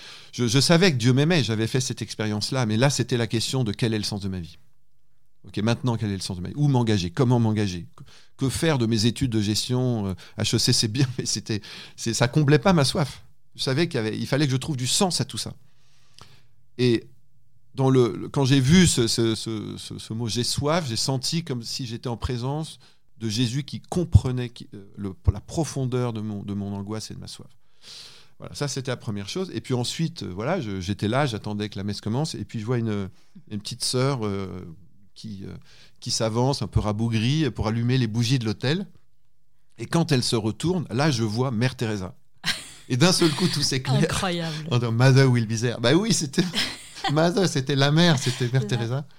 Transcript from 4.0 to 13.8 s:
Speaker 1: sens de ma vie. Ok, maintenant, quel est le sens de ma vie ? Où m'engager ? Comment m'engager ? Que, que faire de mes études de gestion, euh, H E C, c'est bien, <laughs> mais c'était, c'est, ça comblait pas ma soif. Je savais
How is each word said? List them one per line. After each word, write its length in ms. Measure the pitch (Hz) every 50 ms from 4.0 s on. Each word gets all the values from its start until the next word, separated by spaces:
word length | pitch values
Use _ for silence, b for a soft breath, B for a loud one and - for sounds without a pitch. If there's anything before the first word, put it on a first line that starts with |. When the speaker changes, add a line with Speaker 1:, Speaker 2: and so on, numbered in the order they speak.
| 98
Speaker 1:
sens 160 | - 113 101
de 80 | 101 98
ma 120 | 95 92
vie. 160 | 82 78 - - - - - - - - - - - - - - - - - - -
Ok, 140 | - - 104
maintenant, 380 | 98 117 117 123 - 127 117
quel 140 | 107 110 104
est 60 | 98
le 60 | 95 -
sens 140 | - 98
de 60 | 90 87
ma 60 | 90
vie ? 60 | -
Où 120 | 143 147 143
m'engager ? 420 | 135 123 120 110 107 101 85 87
Comment 300 | - - 135 120 127 120
m'engager ? 460 | 117 110 107 104 104 98 90 87 85 - -
Que, 80 | - - B B B B B B B
que 100 | 131 131
faire 300 | - - - 160 151 131
de 80 | 117
mes 200 | 110 117 110 101
études 260 | 120 - - 139 127 110
de 80 | 110
gestion, 680 | 104 101 107 101 - - 127 127 127 127 120 110 101
euh, 80 | 98 90 B B B B B
H 160 | 104 - -
E 40 | -
C, 140 | - - 123
c'est 160 | - - 113
bien, 180 | 107 131 143 131 -
<laughs> 60 | -
mais 80 | 87
c'était, 340 | - - 110 - - 110 98 B B B B B B B
c'est, 180 | B - 113 110
ça 140 | - - -
comblait 320 | - 156 151 135 151 143
pas 120 | - 196 185
ma 120 | 160 135
soif. 400 | - - 196 147 - - - - - - - - - -
Je 80 | 131 -
savais 240 | 139 131 139